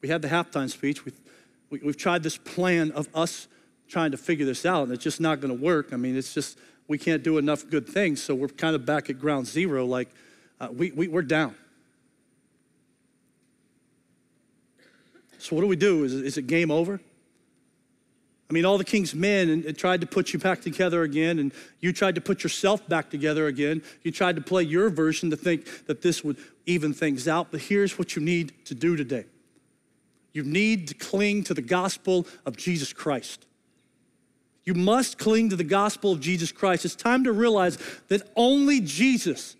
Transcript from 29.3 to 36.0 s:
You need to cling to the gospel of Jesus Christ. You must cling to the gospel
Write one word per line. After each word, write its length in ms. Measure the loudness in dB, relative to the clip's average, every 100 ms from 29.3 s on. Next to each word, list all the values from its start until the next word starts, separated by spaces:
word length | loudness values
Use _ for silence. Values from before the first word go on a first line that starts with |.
| _ _ _ _ _ _ _ _ _ _
You 120 | -8
need 440 | -2 2 2 2 -2
to 60 |
cling 500 | -12 -4 0 2 0
to 100 | -2
the 80 | -4
gospel 640 | 0 0 0 -4 0 0 0 -8
of 140 | -10 -6
Jesus 340 | -2 -2 -2
Christ. 540 | -6 -2 -2 -4 -16 _ _ _ _ _ _ _ _ _ _ _ _
You 100 | -4
must 420 | 2 4 4 2 -2
cling 320 | 2 4 4
to 80 | 2
the 80 |
gospel 480 | 2 2 2 0